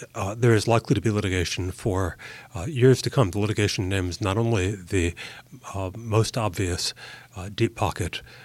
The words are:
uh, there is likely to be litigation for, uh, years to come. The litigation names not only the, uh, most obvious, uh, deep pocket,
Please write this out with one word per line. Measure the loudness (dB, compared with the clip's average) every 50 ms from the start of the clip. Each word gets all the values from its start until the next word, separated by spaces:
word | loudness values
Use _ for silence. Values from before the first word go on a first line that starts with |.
| -20 -14 -10
uh, | -6 -6 -6 -2
there | 2 4 6 6
is | 6 4
likely | 4 2 2 4 2 0
to | 2
be | 2 2
litigation | 0 2 0 0 0 0 0 -2 -2 -4 -4 -6
for, | -6 -4 -4 -2 0 0 0 -2 -4 -6 -12 -18 -18 -18 -20 -12 -10
uh, | -8 -8
years | -6 0 4 6 6 6 6 2
to | 0
come. | 2 2 2 2
The | 2 0
litigation | 0 0 2 2 2 0 0 0 -2 0
names | 0 0 0 -2 -2 -2
not | -2 0 2
only | 2 2 2 2 2 2 0 -2
the, | -4 -6 -2 0 0 0 0 -2 -4 -10 -16 -16 -18 -20 _ -20 -20 -18 -10 -8
uh, | -6 -6 -6 -8
most | -8 -6 0 2 2 2 2 0
obvious, | -2 -2 -2 -2 -2 -2 -2 -2 -2 -4 -6 -6 -8 -14 -18 -18 -20 -20 -18 -16
uh, | -14 -12 -10 -2
deep | 0 0 0 0
pocket, | -2 -2 -2 -2 -2 -6 -6 -6 -8 -12 -14 -20 -20 -20